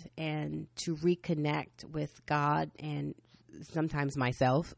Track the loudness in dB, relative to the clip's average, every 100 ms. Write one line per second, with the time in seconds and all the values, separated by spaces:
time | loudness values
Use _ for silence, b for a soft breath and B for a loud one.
0 | -16 -6 -4 -2 -2 -4 -8 -8 -4 2
1 | 4 2 2 0 2 0 -2 -8 -10 -6
2 | -6 -6 -2 2 4 2 0 -4 -6 -4
3 | -6 -8 -16 -20 -20 -18 -8 -2 -2 0
4 | -2 0 0 4 4 4 2